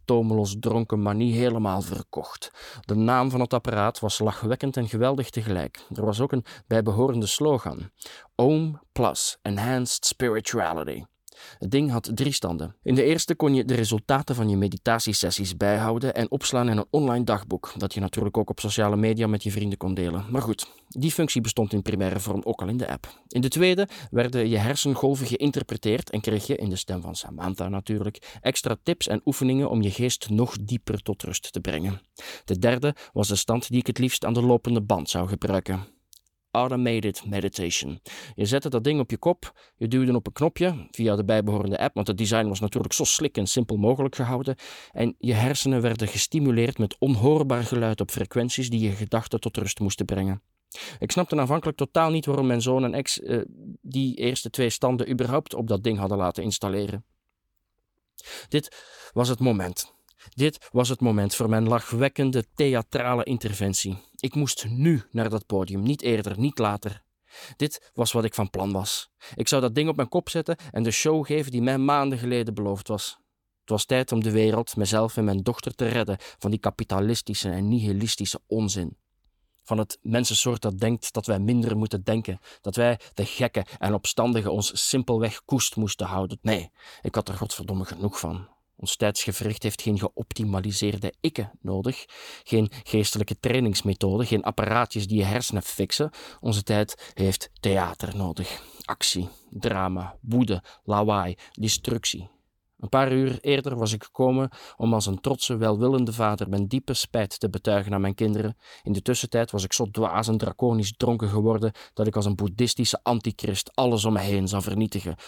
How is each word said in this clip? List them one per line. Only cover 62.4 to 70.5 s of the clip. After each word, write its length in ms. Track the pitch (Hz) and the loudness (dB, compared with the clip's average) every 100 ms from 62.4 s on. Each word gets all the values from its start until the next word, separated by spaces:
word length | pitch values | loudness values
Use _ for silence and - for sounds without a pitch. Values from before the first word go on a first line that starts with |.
| - - | -2 0
theatrale 680 | 143 123 110 131 123 123 | 2 2 0 -2 0 0
interventie. 720 | - 123 107 101 98 95 98 95 - - | 0 -2 -2 -2 0 0 -2 -6 -10 -8
Ik 160 | 135 151 | -4 0
moest 300 | 139 - 110 | -2 -2 -4
nu 340 | 120 151 156 - | 2 4 4 0
naar 180 | 117 110 | -2 0
dat 160 | 107 - | -2 0
podium, 360 | 98 92 98 | 0 0 0
niet 200 | 107 143 | 0 0
eerder, 380 | 123 113 101 98 | 0 0 0 -2
niet 180 | 135 139 | -2 2
later. 460 | 110 104 104 98 _ _ _ - - - | 0 0 -4 -10 _ _ _ -20 -18 -4
Dit 360 | 147 - - | -4 -4 -8
was 180 | - 117 | -2 0
wat 120 | 120 | 2
ik 100 | 110 | 0
van 160 | - 101 | 0 -2
plan 220 | 90 98 | -2 -2
was. 380 | 98 101 - - _ - - | -2 -2 -6 -8 _ -12 -4
Ik 120 | - | 0
zou 140 | 143 | 2
dat 140 | 123 113 | 2 2
ding 140 | 156 | 0
op 60 | 151 | 0
mijn 140 | 127 | 0
kop 200 | 180 - | 0 -2
zetten 280 | 170 160 | -2 -2